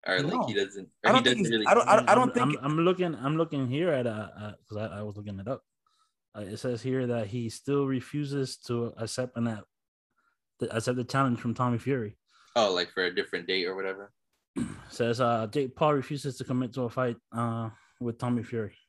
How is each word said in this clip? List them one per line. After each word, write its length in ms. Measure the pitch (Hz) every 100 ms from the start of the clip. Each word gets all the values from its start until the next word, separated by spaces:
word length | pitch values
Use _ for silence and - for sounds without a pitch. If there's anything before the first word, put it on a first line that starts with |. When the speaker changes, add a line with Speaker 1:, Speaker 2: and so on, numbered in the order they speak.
| -
Speaker 1:
Or, 160 | 92
like, 100 | 147
Speaker 2:
No. 140 | - -
Speaker 1:
he 80 |
doesn't, 340 | 101 98 98 92 _
Speaker 2:
I 60 | -
Speaker 1:
or 20 |
Speaker 2:
don't 60 | 254
Speaker 1:
he 60 |
Speaker 2:
think 120 | 240 220
Speaker 1:
doesn't 0 |
Speaker 2:
he's, 60 | 175
Speaker 1:
really 160 | 113 107
Speaker 2:
I 80 |
don't, 140 | 214 -
I 80 | 202
don't, 120 | -
I 60 |
don't 140 | 220 247
Speaker 3:
I'm, 180 | 240 147
Speaker 2:
think 80 | 147
Speaker 3:
I'm, 80 | 139
I'm 60 | 156
looking, 360 | 170 180 180
I'm 220 | 135 131 160
looking 320 | 160 143 131
here 220 | 135 180
at, 160 | 139 120
uh, 220 | 107 104 -
uh, 120 | 107 - _
'cause 100 | 104
I, 80 | 107 104
I 40 |
was 140 | 107 104
looking 220 | 104 98
it 80 | 98
up. 160 | 131 _ _ _ _ _ _ _
Uh, 60 | -
it 140 | 98 110
says 220 | 131 120
here 260 | 123 131 123
that 180 | 120 104
he 240 | 120 117
still 360 | - - 143 135
refuses 720 | 131 - 147 143 143 131 - -
to 260 | 120 117 -
accept 400 | 113 - 127 -
an, 120 | 117
uh, 120 | 107 - _ _ _ _ _ _ _ _ _
the, 160 | 123
accept 220 | 113 120 127
the 80 |
challenge 340 | 120 135 135 117
from 140 | 123
Tommy 240 | 110 123 117
Fury. 380 | 123 135 107 - _ _ _ 120
Speaker 1:
Oh, 160 | 104
like, 180 | 90 87
for 120 | -
a 100 | 90
different 320 | 90 95 90 87
date 200 | 95 90
or 100 | 95
whatever? 340 | 95 95 101 _ _ _ _ -
Speaker 3:
<clears throat> 320 | - - -
Says, 320 | - 117 117
uh, 260 | 120 117 110
Jake 280 | 147 131 -
Paul 160 | 156
refuses 440 | 147 131 147 143 123
to 60 |
commit 280 | 127 127 127
to 80 | 120
a 60 | 120
fight, 260 | 131 127 117 _ 117
uh, 320 | 117 113 113 - _ _
with 160 | 120 117
Tommy 240 | 123 120
Fury. 300 | 107 117 101 -